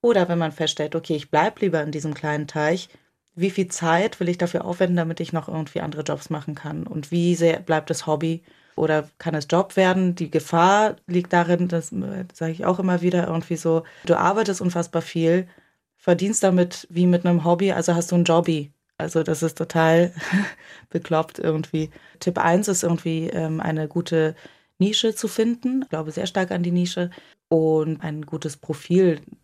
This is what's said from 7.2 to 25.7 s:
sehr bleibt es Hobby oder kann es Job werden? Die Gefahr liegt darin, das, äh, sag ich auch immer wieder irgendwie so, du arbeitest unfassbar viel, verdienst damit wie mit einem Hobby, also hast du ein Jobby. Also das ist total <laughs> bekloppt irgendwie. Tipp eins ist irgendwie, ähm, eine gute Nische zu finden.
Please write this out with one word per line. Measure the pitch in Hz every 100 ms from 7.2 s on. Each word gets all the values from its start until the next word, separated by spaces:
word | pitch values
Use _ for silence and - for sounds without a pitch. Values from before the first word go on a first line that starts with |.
| 175
sehr | 165 170 -
bleibt | 185 160 156
es | 160 -
Hobby | 151 165 165 _ _ _ -
oder | 160 156 151 _
kann | 165
es | 156 143
Job | 170 190 -
werden? | 185 185 180
Die | 175 170
Gefahr | 156 151 170 180 202 214 - -
liegt | 180 175
darin, | 180 170 175 175
das, | 170 165
äh, | 190 196 190 180
sag | - 160
ich | 165 180
auch | 180
immer | 190 180
wieder | 180 175 170
irgendwie | 165 - 165
so, | 170 165 165 -
du | - 170
arbeitest | 175 202 214 185
unfassbar | 180 175 170 165
viel, | 165 170 160 180 180 _ _ _ _ _
verdienst | - 175 196 226
damit | 190 180 180 - -
wie | 170 180
mit | 175
einem | 180 175
Hobby, | 165 175 196
also | - 170
hast | 170 175
du | 175
ein |
Jobby. | 170 165 - 160 143 _ _ -
Also | 160 165
das | 160 156
ist | 160 -
total | 165 165 160 165 175 170 - 185 202
<laughs> | - - - _
bekloppt | 170 - 160 156 -
irgendwie. | - 156 156 160 156 - - _
Tipp | 180 175
eins | 170 175 208
ist | 180
irgendwie, | 170 165 170 160 165
ähm, | - 160 160
eine | 165 156 151
gute | 175 170 165 156 160 - _ _ _
Nische | 190 214 226
zu | 220 226
finden. | - 226 233 254